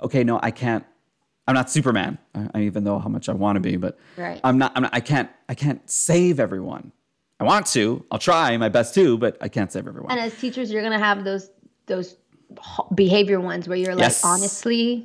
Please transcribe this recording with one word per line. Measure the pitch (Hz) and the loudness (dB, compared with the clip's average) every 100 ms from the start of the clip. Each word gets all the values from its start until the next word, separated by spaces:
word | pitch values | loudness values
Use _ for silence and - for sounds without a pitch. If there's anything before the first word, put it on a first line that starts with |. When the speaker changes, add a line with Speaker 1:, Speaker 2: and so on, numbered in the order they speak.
Speaker 1:
okay, | 131 135 | -2 2
no, | 120 120 | 2 2
I | 117 | -2
can't, | 110 123 110 - _ _ _ _ _ - | -2 -2 -2 -6 _ _ _ _ _ 0
I'm | |
not | 131 123 | 2 2
Superman, | 151 131 107 87 - _ | 0 2 0 -2 -8 _
I, | - 104 | -8 -6
I, | 107 | -2
even | 104 95 | -2 -2
though | 101 101 | -2 -2
how | 104 | -2
much | 110 - | -6 -4
I | |
wanna | 95 101 101 | 0 0 2
be, | 90 90 | 0 -2
but | 90 - _ - | -4 -8 _ -12
Speaker 2:
Right. | 175 175 | -10 -2
Speaker 1:
I'm | 131 127 | 2 4
not, | 135 131 | 2 0
I'm | |
not, | 127 | -2
I | 120 | -2
can't, | - 143 - _ - | 0 -2 -2 _ -12
I | |
can't | 131 143 - - | -4 -2 -4 -6
save | - - 170 180 143 | -4 2 4 4 2
everyone. | 107 95 92 78 - _ _ _ _ _ | 0 -2 -8 -12 -14 _ _ _ _ _
I | |
want | 113 202 185 | 2 4 4
to, | 131 107 117 - | 2 2 0 -6
I'll | 113 | -4
try | - 165 147 117 | 2 4 4 2
my | 113 | 0
best | 120 117 | 0 0
to, | - 175 113 | 4 4 4
but | 113 - | 0 -2
I | 107 | -8
can't | 113 98 | -4 -4
save | - - | -6 -10
everyone. | - - | -14 -6
Speaker 2:
And | 247 | -4
as | 226 220 | -4 -6
teachers, | 254 254 240 | -8 -6 -6
you're | 214 | -4
gonna | 220 214 | -2 0
have | 208 202 | 2 0
those, | 196 196 190 _ _ _ - | -2 -6 -8 _ _ _ -6
those | 185 180 - _ _ _ - | -6 -6 -14 _ _ _ -20
ho-, | - - - | -10 -8 -4
behavior | 180 190 208 202 196 | 4 6 6 4 2
ones | 180 175 175 | -2 -6 -4
where | 180 | -4
you're | 185 180 | -2 2
like, | |
Speaker 1:
Yes. | - - | 2 2
Speaker 2:
"Honestly, | 175 185 202 - 233 233 233 240 | 2 0 0 -4 -2 0 0 -2